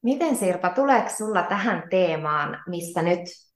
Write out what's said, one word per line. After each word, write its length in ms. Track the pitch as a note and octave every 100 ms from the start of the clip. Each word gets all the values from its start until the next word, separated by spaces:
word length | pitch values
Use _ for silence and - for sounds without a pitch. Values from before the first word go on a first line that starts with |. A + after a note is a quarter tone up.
Miten 340 | A#3 C#4 E4 B3+
Sirpa, 340 | F#3 F3+ F3+
tuleeko 380 | F3+ C#4 B3 -
sulla 340 | - G#3+ G3+
tähän 400 | E3 G3+ A3 G#3 -
teemaan, 720 | F#3+ F3 D#3 D#3 D3+ D3 - -
mistä 360 | F3 E3+ F3
nyt 180 | E3+ F3 F3 - _